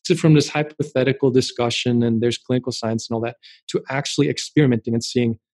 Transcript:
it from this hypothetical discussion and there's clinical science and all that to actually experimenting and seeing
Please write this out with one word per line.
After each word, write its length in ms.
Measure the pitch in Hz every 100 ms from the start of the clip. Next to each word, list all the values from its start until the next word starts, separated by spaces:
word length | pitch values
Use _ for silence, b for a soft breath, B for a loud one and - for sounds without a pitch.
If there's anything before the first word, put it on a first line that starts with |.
| -
it 100 | 165
from 160 | 160
this 140 | 151 143
hypothetical 840 | 151 151 - 143 131 127 135 135
discussion 720 | 127 - - 120 - 123 120
and 180 | 117 113
there's 180 | 120 113
clinical 340 | - 127 123
science 360 | 117 110 113 -
and 60 |
all 60 | 113
that 160 | 113 - b b b
to 140 | 175 -
actually 380 | 135 - - 143
experimenting 680 | 123 - - 139 117 -
and 100 | 117
seeing 340 | - 127 120 110 _